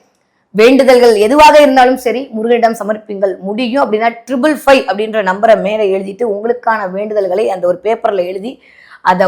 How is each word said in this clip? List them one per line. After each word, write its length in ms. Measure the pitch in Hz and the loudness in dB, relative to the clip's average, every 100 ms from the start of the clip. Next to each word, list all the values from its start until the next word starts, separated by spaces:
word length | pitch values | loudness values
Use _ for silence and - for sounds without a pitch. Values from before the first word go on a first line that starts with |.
| _ _ _ _ _ | _ _ _ _ _
வேண்டுதல்கள் 600 | 190 226 269 254 247 233 208 | 2 4 6 4 6 4 4
எதுவாக 400 | 214 294 302 294 | 2 4 6 6
இருந்தாலும் 400 | 285 262 247 254 | 4 4 2 0
சரி 180 | 247 226 277 | -4 -6 -8
முருகனிடம் 480 | 220 226 240 226 226 | -6 -2 0 0 -2
சமர்ப்பிங்கள். 560 | 202 214 214 196 196 185 | -6 -8 -10 -6 -4 -4
முடியும் 420 | 185 214 247 269 | -8 -6 -4 -2
அப்படின்னா 260 | 226 214 233 233 | -2 -2 -2 -6
ட்ரிபிள் 340 | - 262 302 302 | -6 -2 -2 0
ஃபைவ் 260 | - 269 | 2 2
அப்படின்ற 360 | - 196 220 220 | 0 -6 -4 -4
நம்பரை 320 | 190 190 226 202 | -4 0 2 2
மேலே 240 | 190 214 202 | 0 -2 -2
எழுதிட்டு 360 | 190 196 190 240 | -2 -6 -6 -6
உங்களுக்கான 640 | 202 226 240 233 220 190 | -4 -4 -4 -4 -4 -4
வேண்டுதல்களை 520 | 190 214 208 190 185 233 | -8 -6 -4 -2 -2 -4
அந்த 160 | 185 175 | -2 -4
ஒரு 120 | 180 | -4
பேப்பர்ல 440 | 208 226 220 202 175 | -4 -4 -2 -4 -6
எழுதி 280 | 190 220 277 _ _ _ - | -8 -12 -14 _ _ _ -6
அதை 240 | - 185 | -2 0